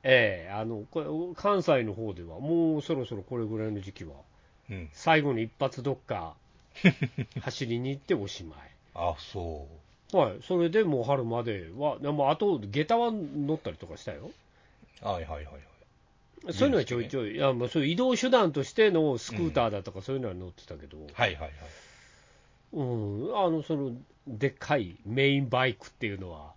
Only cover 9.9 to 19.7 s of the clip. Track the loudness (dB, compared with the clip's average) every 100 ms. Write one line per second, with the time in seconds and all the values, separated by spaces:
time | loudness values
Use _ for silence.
9.9 | _ _ 2 2 0 -2 2 4 4 4
10.9 | 2 2 0 0 -2 -2 -4 -8 -4 -2
11.9 | -2 -2 2 2 2 2 0 -2 -2 2
12.9 | 2 2 -2 -6 -4 -2 -2 -4 -10 -14
13.9 | -12 -10 -10 -14 -18 _ _ _ _ -20
14.9 | -10 -6 -4 -6 -10 -10 -16 -20 _ -20
15.9 | _ _ _ _ -14 -8 2 4 4 2
16.9 | -2 -2 -4 -4 2 2 2 0 2 2
17.9 | 2 2 2 4 6 4 2 -2 4 6
18.9 | 6 4 0 -2 -2 0 2 2